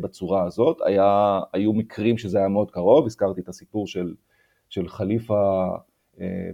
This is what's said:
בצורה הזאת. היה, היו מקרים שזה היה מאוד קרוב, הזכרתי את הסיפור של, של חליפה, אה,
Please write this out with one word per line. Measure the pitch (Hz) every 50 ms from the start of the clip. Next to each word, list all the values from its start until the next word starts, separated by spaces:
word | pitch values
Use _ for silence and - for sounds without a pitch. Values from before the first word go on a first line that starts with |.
בצורה | 87 92 - - 92 85 95 98 90
הזאת. | 87 - 104 117 160 165 - -
היה, | 87 98 98 95 101 101 101 104 101 98 95 82 -
היו | - 95 101 107
מקרים | 107 110 110 - - - 107 117 120 113
שזה | - 98 90 101
היה | 98 98
מאוד | 98 104 104 92
קרוב, | - 92 87 98 120 151 143
הזכרתי | 113 - - 101 95 98 92
את | 87 -
הסיפור | 87 - 98 _ - 107 101
של, | 92 - 92 90 87 80 - _ _ _ _ _ _ _ _ _ -
של | - 101 87 85
חליפה, | - - 101 95 110 117 117 - 107 104 101 98 95 92 92 90 87 85 - _ _ _ _ _ _ -
אה, | 92 92 92 92 90 90